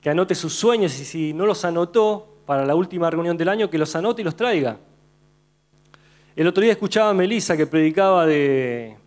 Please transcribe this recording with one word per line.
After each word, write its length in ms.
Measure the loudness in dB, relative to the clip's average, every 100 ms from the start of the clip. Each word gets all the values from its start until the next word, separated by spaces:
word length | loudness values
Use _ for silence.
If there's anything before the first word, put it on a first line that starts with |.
que 100 | -2
anote 240 | -2 0
sus 180 | -2 -4
sueños 460 | 0 0 2 0 -2
y 40 |
si 280 | -10 -6 -6
no 140 | -2 -2
los 180 | 0
anotó 760 | -2 -2 0 2 2 0 -8 -20
para 220 | -4 -2 2
la 80 |
última 340 | 0 0 -2 -2
reunión 280 | -2 -2 -2
del 100 | 0
año, 220 | 0 -2
que 80 | -2
los 160 | -2 -2
anote 240 | -4 -2
y 40 |
los 120 | -6 -4
traiga. 400 | -2 0 -2 -6 _ _ _ _ _ _ _ _ _ _ _ -20 _ _ _ -2
El 100 | 0
otro 160 | 2
día 100 | 2
escuchaba 380 | 2 0 2 2
a 40 |
Melissa 420 | 2 0 -2 -2 0
que 100 | 0
predicaba 600 | 2 2 4 4 4 4
de 680 | 2 2 0 -2 -6 -10 -16